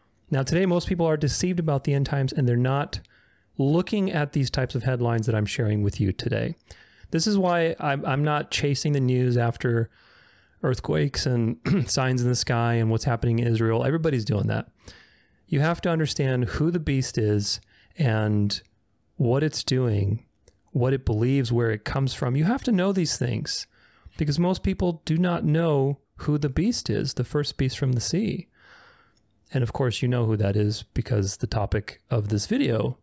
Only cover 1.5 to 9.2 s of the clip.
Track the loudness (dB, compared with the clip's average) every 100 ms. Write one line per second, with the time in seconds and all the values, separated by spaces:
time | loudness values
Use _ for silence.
1.5 | 0 0 0 0 0 0 0 0 2 2
2.5 | 2 2 0 -2 -8 -12 _ _ _ _
3.5 | -2 2 2 0 0 0 0 -2 0 0
4.5 | 0 -2 -2 -2 0 0 0 0 0 0
5.5 | -2 0 0 0 0 -2 -2 -2 -2 -4
6.5 | -8 -16 -20 -20 _ -6 -2 0 2 2
7.5 | 2 0 0 -2 -2 -2 0 0 0 -2
8.5 | -2 -2 0 0 2 2 2